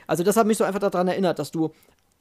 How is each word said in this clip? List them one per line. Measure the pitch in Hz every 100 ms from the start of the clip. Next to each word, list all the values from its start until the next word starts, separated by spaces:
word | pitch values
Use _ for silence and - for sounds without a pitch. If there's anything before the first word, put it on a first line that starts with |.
| -
Also | 160
das | 175 214
hat | 294
mich | 320
so |
einfach | 196 196
daran | 202 180 185
erinnert, | 165 185 156
dass | 196
du | 170 156 - _ _ _ _